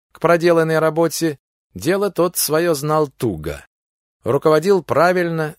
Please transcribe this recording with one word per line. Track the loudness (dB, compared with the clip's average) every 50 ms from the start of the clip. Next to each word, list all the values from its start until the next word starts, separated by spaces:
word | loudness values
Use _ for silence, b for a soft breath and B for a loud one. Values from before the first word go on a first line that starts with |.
| _ _
к | _ -2
проделанной | 2 2 2 4 4 2 2 2 2 2 0 0
работе, | 0 0 0 0 -2 -2 -2 -4 -4 -4 -4 _ _ _ _ _ _ _ _
дело | -8 -4 -2 -2 -2 -2 -4
тот | 0 0 -2 -2 0
свое | -4 -4 0 0 0 2 0 0
знал | -2 -2 -2 0 0 0
туго. | -2 _ -4 -4 -4 -4 -4 -8 -10 -10 -10 -14 _ _ _ _ _ _ _ _ _ _ _ -4
Руководил | -2 -2 0 2 2 2 2 2 2 0 0 0
правильно | -2 0 2 2 2 2 0 -2 -2 -4 -4 -6 -6 -8